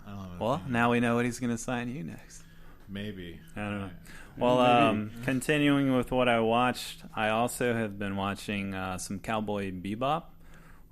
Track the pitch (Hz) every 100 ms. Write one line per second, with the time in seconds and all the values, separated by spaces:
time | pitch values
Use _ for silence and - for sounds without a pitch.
0 | 101 101 95 87 107 156 131 120 120 120
1 | 120 120 123 120 123 117 - 123 123 143
2 | 160 - - - - - - - - 98
3 | 104 95 85 82 - 104 104 101 95 87
4 | - - - - 123 127 123 120 113 107
5 | 107 117 131 131 - 151 147 143 135 127
6 | 117 127 123 117 113 117 123 117 - -
7 | - 110 107 110 123 - 123 113 110 101
8 | 101 98 98 98 - 101 98 95 92 92
9 | - 95 - 110 107 104 95 90 98 107
10 | 135 160 - - - - - - -